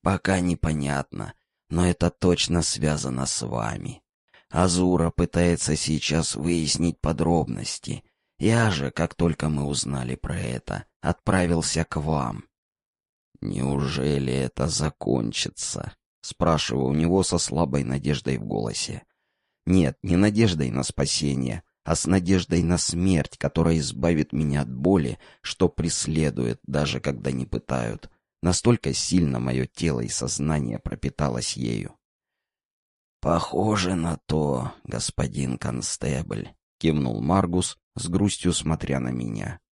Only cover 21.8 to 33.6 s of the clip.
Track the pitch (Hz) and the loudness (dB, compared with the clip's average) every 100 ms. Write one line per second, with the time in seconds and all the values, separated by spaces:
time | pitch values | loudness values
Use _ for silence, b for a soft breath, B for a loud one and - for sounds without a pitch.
21.8 | - 80 - 95 87 95 - 85 82 87 | -2 -2 2 2 4 2 4 2 4 2
22.8 | - 82 92 87 - - 71 - 80 82 | 0 0 2 2 0 -4 -2 2 2 2
23.8 | 69 - 85 82 73 73 76 71 62 64 | 0 0 2 2 0 0 0 0 -2 0
24.8 | 85 98 65 - B B - - 90 - | 4 4 2 -6 B B -12 0 0 2
25.8 | 82 - - 78 76 64 60 58 - 71 | -2 -2 -2 0 0 0 -4 -4 -4 -2
26.8 | 73 65 - 64 67 65 64 58 - 64 | 0 -2 -4 -4 -4 -4 -4 -6 -4 -4
27.8 | 57 53 - _ _ _ 85 90 117 120 | -4 -8 -14 _ _ _ 0 4 4 2
28.8 | - - - 87 78 62 64 64 64 - | 0 -4 0 2 2 0 -2 -2 -4 -2
29.8 | 85 62 58 - 62 - 73 78 62 55 | -2 -2 -4 -4 -4 -2 0 0 -2 -6
30.8 | - - 71 - 71 60 - - 58 55 | -8 -6 -6 -2 -2 -2 -6 -4 -4 -4
31.8 | 50 - _ _ _ _ _ _ _ _ | -6 -14 _ _ _ _ _ _ _ _
32.8 | _ _ _ _ - 85 - - | _ _ _ _ -2 0 0 0